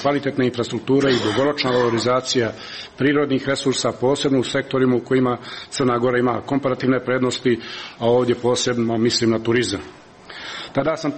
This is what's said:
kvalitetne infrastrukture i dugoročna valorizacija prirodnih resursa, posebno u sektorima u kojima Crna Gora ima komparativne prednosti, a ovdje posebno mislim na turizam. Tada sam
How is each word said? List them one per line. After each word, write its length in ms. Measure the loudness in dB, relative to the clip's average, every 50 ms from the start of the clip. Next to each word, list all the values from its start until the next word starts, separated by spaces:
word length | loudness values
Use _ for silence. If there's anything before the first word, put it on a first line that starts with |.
| 0
kvalitetne 440 | 0 0 0 0 -2 -2 0 0
infrastrukture 640 | 0 0 -2 -4 -4 -4 -6 0 2 2 4 4 4
i 200 | 2 2 2 0
dugoročna 400 | 0 2 2 0 0 0 -2 0
valorizacija 560 | 2 2 2 2 2 2 2 2 0 0 0 0 0 0 0 0 -2 -8 -14 -16 -14 -16 -16 -14 -6 0
prirodnih 500 | 0 2 2 2 2 2 0 -2 0 -2
resursa, 440 | -2 -2 0 -2 0 0 0 -2 -2 0
posebno 380 | 0 0 2 2 0 2 2 2
u 40 | 0
sektorima 520 | 0 -2 -4 -4 -2 0 0 2 2 2
u 40 | 0
kojima 380 | 0 0 2 2 2 2 0 -2 -6 -12 -16 -16 -14 -10
Crna 300 | -4 -2 0 0 2 2
Gora 200 | 2 2 2 2
ima 220 | 2 2 0 -2 -2
komparativne 580 | -2 -2 0 0 0 -2 0 2 2 2 2 2
prednosti, 560 | 0 -2 0 0 -2 -2 0 2 0 0 0 -2 -10 -14 -14 -14 -14 -8 -2
a 80 | 2
ovdje 280 | 4 4 4 4 2 0
posebno 640 | 0 2 0 0 2 0 -2 0 0 0 0 0 2
mislim 320 | 2 2 2 2 2 2
na 80 | 2 2
turizam. 420 | 0 0 0 2 2 0 -2 -6 -8 -10 -18 -20 -20 -20 -20 -20 -20 -20 -18 -16 -14 -14 -12 -12 -12 -6 -4
Tada 240 | -2 0 0 -2
sam 140 | -2 -2 -4 -2